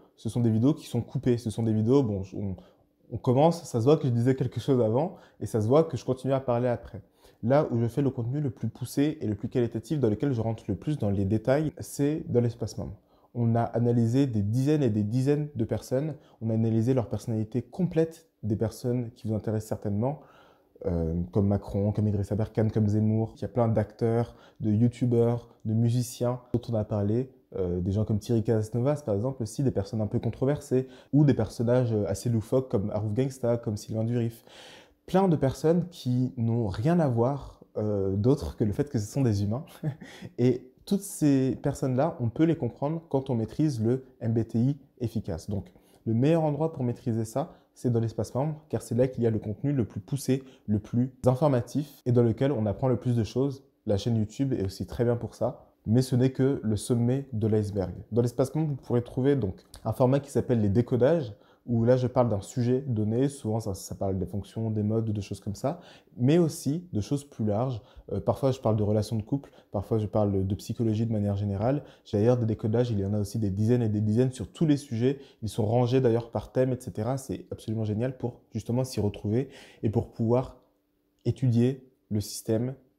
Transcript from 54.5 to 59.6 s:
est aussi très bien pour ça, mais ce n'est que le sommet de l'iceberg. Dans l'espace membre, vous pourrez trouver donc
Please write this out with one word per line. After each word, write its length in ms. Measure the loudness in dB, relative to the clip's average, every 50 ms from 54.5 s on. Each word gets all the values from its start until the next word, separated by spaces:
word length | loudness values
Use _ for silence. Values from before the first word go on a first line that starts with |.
| 0
est 100 | -2 -2
aussi 220 | -4 -4 -6 -8
très 180 | -8 -4 -2 0
bien 140 | 0 0 0
pour 180 | -4 -8 -6
ça, 300 | -4 -4 -4 -4 -6 -14 -20 _ _ -2
mais 160 | 2 2 2
ce 140 | 2 2 2
n'est 160 | 2 2 2
que 300 | 2 2 2 2 2 0 -2
le 140 | -2 -2 -2
sommet 500 | -2 0 0 2 2 2 0 -2 -4 -6 -4
de 140 | -2 0 2
l'iceberg. 440 | 2 2 0 0 -2 -2 -4 -4 -6 -10 -10 -4 0
Dans 80 | 0
l'espace 340 | 0 0 0 0 -2 0 0
membre, 140 | -2 -2 -2
vous 60 | -4
pourrez 260 | -6 -4 -2 -2 -2
trouver 340 | -2 -2 -4 -2 2 2 2
donc 200 | 2 0 -2 -4 -8